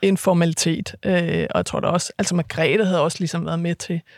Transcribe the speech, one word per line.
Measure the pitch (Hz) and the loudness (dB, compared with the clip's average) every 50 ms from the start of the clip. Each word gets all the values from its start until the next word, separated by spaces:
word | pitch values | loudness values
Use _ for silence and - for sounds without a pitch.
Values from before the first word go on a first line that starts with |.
en | - 196 196 | 2 2 2
formalitet. | - - 190 180 170 170 165 160 - - 170 160 - - - - - - | 2 2 2 4 4 4 2 0 0 0 0 0 -2 -4 -8 -12 -6 -2
Øh, | 202 185 180 170 165 170 170 160 - | 0 0 2 2 0 0 -2 -2 0
og | - | 0
jeg | - - | -2 -2
tror | - - - | -2 -4 -2
da | - | 0
også, | - 170 180 - - - | 0 0 0 -2 -4 -4
altså | - 202 - 180 | -4 -2 0 0
Margrethe | 175 160 - - 165 160 139 147 214 214 | -2 -2 -2 -2 0 0 2 2 2 2
havde | 185 185 165 | 2 2 2
også | 147 165 - - | 2 0 0 -2
ligesom | 185 156 - 170 156 | -4 -4 -2 -4 -4
været | 160 165 170 | -4 -4 -2
med | 170 170 170 | -2 -2 -4
til | - - - 175 165 - _ - | -4 -4 -6 -6 -6 -6 _ -20